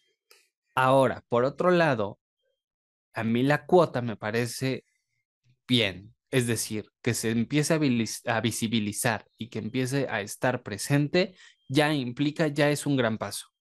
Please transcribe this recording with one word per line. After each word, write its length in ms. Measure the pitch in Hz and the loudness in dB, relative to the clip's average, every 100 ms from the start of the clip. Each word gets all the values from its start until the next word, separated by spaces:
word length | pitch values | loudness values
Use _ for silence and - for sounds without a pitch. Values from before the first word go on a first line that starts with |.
| _ _ _ - _ _ _ | _ _ _ -20 _ _ _
Ahora, 480 | 131 131 135 127 85 - | 0 4 6 4 0 0
por 160 | 120 | 2
otro 260 | 131 139 180 | 2 0 2
lado, 480 | 175 160 117 101 - _ _ _ _ _ _ _ _ _ | 4 4 2 -2 -6 _ _ _ _ _ _ _ _ _
a 120 | - | -6
mí 180 | 113 117 | -2 0
la 240 | 139 147 - | 2 0 4
cuota 340 | 180 156 127 | 4 4 0
me 160 | 120 101 | -6 -6
parece 680 | 107 113 120 - 131 123 _ _ _ _ _ _ _ _ - | -4 -2 -4 -4 -6 -6 _ _ _ _ _ _ _ _ 0
bien. 460 | 123 101 90 107 _ - | 2 2 -2 -16 _ -2
Es 160 | 135 120 | -2 0
decir, 420 | 113 - 107 - _ | -2 -4 -8 -10 _
que 100 | - | -4
se 180 | 110 113 | -2 -2
empiece 440 | 117 113 147 147 | -2 0 -2 0
a 40 | 160 | 0
vilis-, 480 | 143 120 110 - 120 | 2 0 -2 -6 -2
a 120 | 113 | 0
visibilizar 840 | 113 - 113 113 104 104 123 107 - - | 0 -2 -2 -2 -2 -2 -2 -2 -8 -14
y 120 | 113 | -10
que 100 | 113 | -8
empiece 480 | 107 123 127 139 131 | -6 -4 -2 -2 -2
a 120 | 107 | -4
estar 420 | 101 - 127 123 | -6 -4 -2 -2
presente, 720 | - 101 - 143 143 180 185 - - _ - | -6 -10 0 0 2 0 -2 -6 -20 _ -2
ya 240 | 135 147 | 2 2
implica, 540 | 147 123 120 147 147 156 | 0 -4 -2 -4 0 -2
ya 240 | 147 147 | 2 0
es 160 | 147 147 | 2 0
un 100 | 135 | 0
gran 220 | 117 110 | 0 -2
paso 300 | 101 - - _ | -6 -10 -14 _